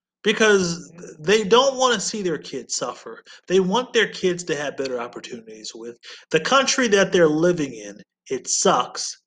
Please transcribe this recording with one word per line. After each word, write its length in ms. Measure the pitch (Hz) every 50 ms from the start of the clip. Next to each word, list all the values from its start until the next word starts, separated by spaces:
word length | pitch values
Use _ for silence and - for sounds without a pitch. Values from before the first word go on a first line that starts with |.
| _ _ _ _ -
because 680 | 214 214 214 220 214 202 196 180 170 170 - - - - - - - - -
they 240 | 151 175 214 226 208
don't 320 | 180 226 247 277 277 262
wanna 240 | 254 262 247 233 185
see 220 | - - 226 214
their 160 | 185 175 151 -
kids 360 | - - 143 123 110 - -
suffer. 480 | - 139 117 104 - - 117 113 - - - - - _
They 140 | - 180 190
want 320 | 185 180 202 247 254 -
their 160 | - 220 196 -
kids 340 | - - 190 180 175 175 175
to 120 | - 147
have 200 | 143 147 139 131
better 220 | 139 135 131 123 117
opportunities 720 | 117 120 - 113 - - 127 113 110 113 110 107 107 - -
with 240 | 113 113 117 - _ - - - - - -
the 100 | - 160
country 480 | 160 - 254 269 254 247 - 269 247 214
that 240 | 202 196 185 185
they're 160 | 180 175 170 151
living 460 | 151 156 170 180 175 160 143 131 117
in. 240 | 107 104 101 101 104 - _ _ _ _ -
It 200 | 131 - - -
sucks. 720 | - - - - 143 123 - - - - - - - _ _